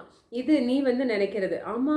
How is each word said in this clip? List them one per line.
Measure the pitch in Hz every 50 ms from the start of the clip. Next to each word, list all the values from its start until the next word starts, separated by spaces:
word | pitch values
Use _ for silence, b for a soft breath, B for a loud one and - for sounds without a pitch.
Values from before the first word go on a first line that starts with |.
| - B B B B B -
இது | 240 254 - 311 285 247
நீ | 240 254 277 277
வந்து | 262 240 247 277
நினைக்கிறது, | 254 220 196 202 196 196 214 190 185 170 160 -
ஆமா | 170 208 240 262 285 302